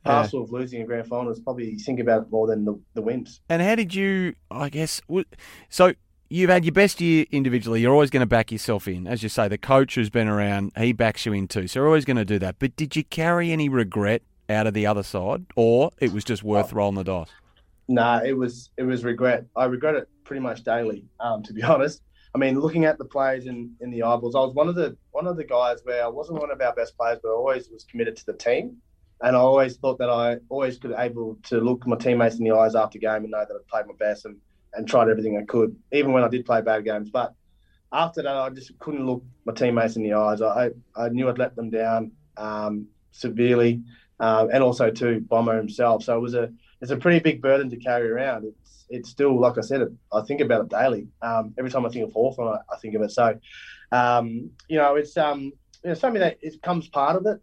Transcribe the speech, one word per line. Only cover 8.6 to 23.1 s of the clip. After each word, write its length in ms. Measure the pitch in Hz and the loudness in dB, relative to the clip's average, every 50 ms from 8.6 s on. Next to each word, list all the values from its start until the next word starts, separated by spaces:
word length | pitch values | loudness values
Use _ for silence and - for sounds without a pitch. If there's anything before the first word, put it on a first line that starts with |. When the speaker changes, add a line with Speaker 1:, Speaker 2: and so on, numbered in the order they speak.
| - - 110 98 - | -2 -2 -2 -2 -2
Speaker 1:
in. 200 | 101 92 90 92 | -6 -6 -6 -6
As 160 | 92 123 110 107 | -6 -6 -4 -6
you 60 | 107 | -4
say, 180 | - - 110 101 | -2 0 0 0
the 80 | 104 | -2
coach 380 | 101 - - 135 135 135 - - | -4 2 4 6 6 6 4 0
who's 140 | 127 113 104 | -2 -2 0
been 180 | - 120 110 | 0 0 2
around, 440 | 107 104 104 104 101 101 101 98 101 _ | 2 2 0 0 0 0 -2 -4 -6 _
he 160 | 107 113 123 120 | 0 0 0 2
backs 320 | 107 117 110 - - - | 2 0 0 0 -2 -4
you 80 | 117 104 | -2 -2
in 140 | 98 98 | -2 -2
too. 200 | 90 - 104 92 | -4 -4 -6 -6
So 120 | 90 - 127 | -4 -2 2
you're 80 | 139 | 4
always 180 | 151 160 156 135 | 4 4 4 4
gonna 180 | 131 127 117 107 | 2 0 0 2
do 160 | 92 104 98 | 0 0 0
that. 160 | 95 92 90 _ | 0 -4 -4 _
But 160 | 135 131 - | -4 -4 -2
did 180 | - 156 139 - | -4 -6 -4 -2
you 80 | 156 151 | -4 -4
carry 480 | _ - 160 160 170 175 175 170 170 | _ -4 -2 0 2 2 2 0 0
any 160 | 165 156 151 | 0 0 0
regret 540 | 143 131 123 113 92 - 110 101 101 113 113 _ _ _ _ _ | 0 2 0 0 0 -2 -2 0 0 0 -2 _ _ _ _ _
out 200 | - 107 107 107 | -2 0 0 0
of 60 | 110 101 | 0 0
the 120 | 107 104 | 2 2
other 160 | 104 107 101 98 | 2 0 0 -2
side, 420 | - - 95 90 101 143 175 185 _ - | -4 -6 -4 -2 -2 -4 -4 -6 _ 0
or 360 | - 113 113 117 123 143 175 _ _ | 2 4 6 6 4 4 2 _ _
it 140 | 139 117 92 | -2 0 0
was 100 | 104 - | -2 -4
just 200 | - 117 95 104 | -4 -6 -4 -2
worth 280 | 107 104 101 95 - | 0 0 0 0 0
Speaker 2:
Oh. 60 | - | 0
Speaker 1:
rolling 180 | 104 101 101 98 | 0 0 0 0
the 80 | 98 92 | -2 -2
dice? 240 | 87 95 87 80 - - _ _ _ _ _ _ _ _ _ _ | -2 -4 -4 -6 -10 -18 _ _ _ _ _ _ _ _ _ _
Speaker 2:
Nah, 340 | - 127 120 117 120 120 117 113 | -2 0 2 4 4 2 2 0
it 100 | 135 135 | -2 -2
was, 360 | 127 127 123 120 - - _ _ | -2 -2 -4 -6 -12 -20 _ _
it 60 | - 127 | -6 -4
was 200 | 127 127 117 117 | -2 -2 -2 -2
regret. 420 | 120 117 120 127 123 120 104 - _ _ | -4 -2 0 2 2 2 0 -4 _ _
I 100 | 117 127 | -2 -2
regret 300 | 127 123 123 147 156 151 | 0 -2 -2 -2 -2 -2
it 120 | 135 - _ _ _ _ | -2 -4 _ _ _ _
pretty 180 | - 139 135 | -12 -10 -8
much 220 | 131 123 113 117 - | -6 -8 -8 -6 -4
daily, 420 | 120 117 117 117 110 104 98 - - _ - | -2 -2 -2 -2 -4 -6 -8 -14 -20 _ -8
um, 240 | 113 120 113 107 104 | -6 -4 -4 -6 -8
to 100 | - 107 | -12 -10
be 100 | 107 113 | -4 2
<laughs> 100 | 127 160 | 2 4
honest. 300 | 135 139 151 160 - _ _ _ _ _ _ - | 4 2 -2 -2 -10 _ _ _ _ _ _ -2
I 20 | |
mean, 220 | 131 135 135 131 135 | -2 0 0 0 0
looking 260 | 147 160 160 170 160 | 0 0 0 2 2
at 140 | 156 151 - | 2 2 -2
the 60 | 135 | -8
players 420 | 131 | -8